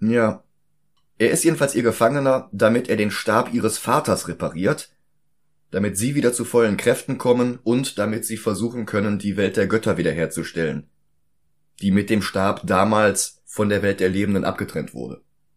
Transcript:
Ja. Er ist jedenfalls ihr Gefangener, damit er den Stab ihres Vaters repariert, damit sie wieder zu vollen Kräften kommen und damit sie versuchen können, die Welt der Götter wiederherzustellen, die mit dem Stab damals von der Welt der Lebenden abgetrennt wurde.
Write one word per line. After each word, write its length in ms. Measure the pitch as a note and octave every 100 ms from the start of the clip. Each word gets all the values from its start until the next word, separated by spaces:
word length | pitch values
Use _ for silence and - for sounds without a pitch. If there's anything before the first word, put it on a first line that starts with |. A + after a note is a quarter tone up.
Ja. 420 | G#2+ A#2+ A2+ - _ _ _ _ _ _ _ _
Er 140 | A#2
ist 120 | -
jedenfalls 320 | E3 D#3 C#3+ A2
ihr 80 |
Gefangener, 680 | A#2 - A#2 C#3+ C3+ C3 -
damit 380 | G2+ A2 A#2+ B2
er 80 | A2+
den 140 | G#2
Stab 420 | - - G#2+ A#2
ihres 240 | A#2 A2 -
Vaters 500 | - C3+ D#3 - -
repariert, 600 | E2+ E2 D#2+ G2 D3+ - _ _ _ _ _ _ _ _
damit 260 | - G#2 F#2+
sie 160 | A#2+ C#3+
wieder 180 | -
zu 100 | - A#2+
vollen 300 | A#2+ A2 G2
Kräften 400 | - - - B2
kommen 420 | B2+ B2 B2 B2
und 340 | A2 A#2+ C#3+ -
damit 260 | G#2 G#2+ -
sie 120 | A2
versuchen 480 | - G2 A#2 A#2+ G#2+
können, 320 | G#2+ G#2 G2+
die 180 | G2+ F#2+
Welt 180 | G2 -
der 120 | F#2+
Götter 300 | A2 A2 E2+
wiederherzustellen, 920 | E2+ D#2 D#2+ - E2 E2 E2 D2 - _ _ _ _ _ _ _ _ -
die 100 | G2
mit 180 | F#2+ G2+
dem 120 | G#2+
Stab 400 | F#2+ G2 F#2+ G2 E2+
damals 760 | F#2 G2+ G#2+ G#2+ G2 - - -
von 240 | - G#2
der 120 | G2+
Welt 160 | G2+ G2
der 100 | F#2
Lebenden 340 | F#2 G2+ G2
abgetrennt 500 | E2+ - G2 E2 C#2+ B1
wurde. 260 | A#1+ B1+ _ _ _